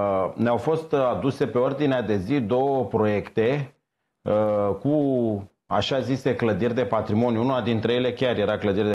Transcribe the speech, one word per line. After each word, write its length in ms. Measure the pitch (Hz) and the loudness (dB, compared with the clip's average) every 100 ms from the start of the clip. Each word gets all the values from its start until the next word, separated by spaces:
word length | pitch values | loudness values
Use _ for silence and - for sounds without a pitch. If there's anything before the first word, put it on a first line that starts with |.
| 101 95 90 - | 0 0 -2 -2
ne-au 220 | 117 117 | 0 0
fost 360 | 151 160 160 | 0 -2 -2
aduse 540 | 143 127 110 135 - 120 | 0 0 0 -2 -2 -2
pe 100 | 123 | 0
ordinea 440 | 131 135 147 131 | 0 0 0 0
de 160 | 104 104 | 0 -2
zi 220 | 92 143 | 0 -2
două 440 | 104 123 139 135 | 0 0 2 0
proiecte, 880 | 113 107 107 104 - - 113 147 135 _ _ _ _ _ | 0 0 2 0 -2 0 0 0 -4 _ _ _ _ _
uh, 540 | 98 107 107 104 101 98 | -2 0 2 0 0 -2
cu 680 | 139 151 139 131 113 104 104 _ - | 0 0 0 0 0 -2 -6 _ -4
așa 320 | 98 - 135 | 0 0 0
zise 360 | 123 135 139 120 | -2 -2 -2 0
clădiri 380 | 117 92 117 | 0 2 0
de 120 | 117 120 | 0 0
patrimoniu. 560 | 117 110 107 120 110 | 0 0 2 2 2
Una 200 | 123 127 | 0 0
dintre 320 | 110 110 110 | 0 0 0
ele 200 | 120 127 | 0 0
chiar 240 | 107 127 104 | 0 0 0
era 200 | 101 104 | 0 0
clădiri 300 | 107 98 104 | 0 0 0